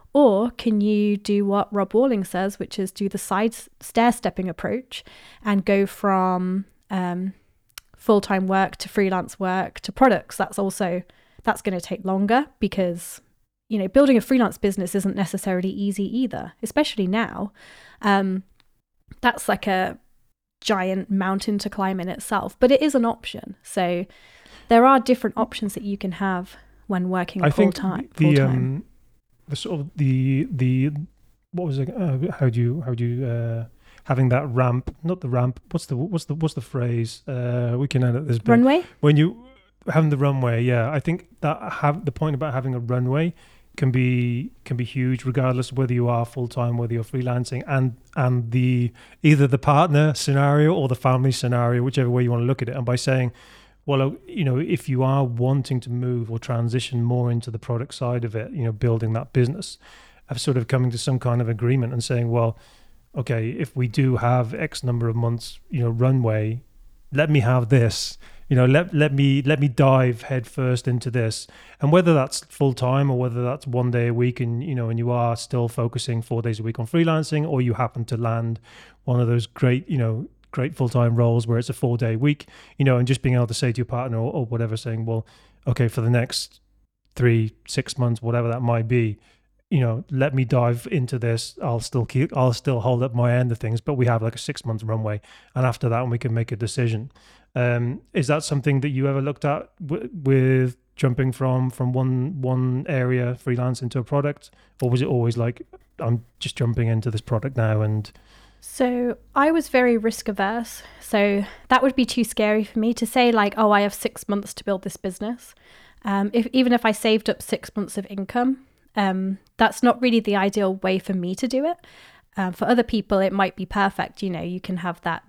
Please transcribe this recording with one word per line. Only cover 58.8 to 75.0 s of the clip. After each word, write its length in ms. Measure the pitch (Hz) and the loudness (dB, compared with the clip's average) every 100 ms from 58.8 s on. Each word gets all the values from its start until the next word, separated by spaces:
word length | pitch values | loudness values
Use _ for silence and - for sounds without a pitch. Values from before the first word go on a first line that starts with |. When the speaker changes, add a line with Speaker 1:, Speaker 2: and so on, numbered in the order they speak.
| 123 113 110 | 0 2 0
Speaker 2:
that 180 | 113 139 | -4 -2
business," 460 | 135 120 180 - - - - - _ _ | 0 0 0 -10 -14 -20 -20 -20 _ _
of 100 | 120 | -6
sort 160 | - 127 | -2 0
of 100 | 113 | 0
coming 220 | 131 127 | 0 0
to 80 | 117 | -2
some 200 | - 131 | -2 0
kind 220 | 127 120 | 0 0
of 80 | 113 | 0
agreement 440 | 113 120 135 123 | 0 2 2 0
and 120 | 127 | -4
saying, 260 | - 123 117 | -2 0 0
"Well, 280 | 117 117 - - - - - _ - | 2 0 -2 -14 -20 -20 -20 _ -8
okay, 340 | 120 117 113 | -4 -2 -2
if 240 | - 143 | -4 -6
we 140 | - 123 | -2 -2
do 280 | 107 131 123 | 2 2 2
have 340 | 120 127 113 | 2 2 0
X 320 | - 156 - | -4 -6 -4
number 240 | 127 120 117 | -4 -2 0
of 80 | 113 | 0
months, 420 | 117 117 - - - | -2 -2 -8 -18 -8
you 100 | 143 | -2
know, 80 | 120 | -2
runway, 720 | 117 127 131 117 107 107 117 - - - - - | 2 2 4 2 0 -2 -4 -10 -20 -20 -20 -6
let 200 | 135 151 | 0 4
me 100 | 151 | 4
have 300 | 117 127 117 | 4 2 4
this, 480 | 135 117 - - - - - - | 4 4 0 -8 -12 -20 -20 0
you 60 | |
know, 120 | 127 127 | 4 6
let, 260 | 143 180 | 4 2
let 180 | 156 151 | 2 2
me, 280 | 139 139 135 | 4 4 4
let 160 | 131 147 | 2 2
me 80 | 143 | 2
dive 560 | 120 139 131 127 113 | 4 6 6 4 0
headfirst 640 | - 131 117 - 127 123 - | -4 -6 -6 -4 0 0 0
into 240 | 123 123 | -2 -2
this." 380 | 120 113 107 - - - - | -2 -2 -4 -12 -20 -20 -2
And 100 | 143 | 4
whether 220 | 170 175 | 4 6
that's 320 | 156 135 - | 4 2 -4
full 300 | - - 139 | -12 -2 0
time 360 | 123 127 135 139 | 0 0 2 2
or 80 | 127 | 0
whether 240 | 123 117 | -2 -2
that's 240 | 123 143 - | -4 -4 -4
one 240 | 123 123 | -2 0
day 180 | 120 120 | 0 0
a 60 | |
week 240 | 117 123 120 | 2 0 0
and, 220 | 120 117 | -4 -2
you 120 | 151 | -4
know, 160 | 131 117 | -4 -2
and 80 | |
you 120 | 113 | -2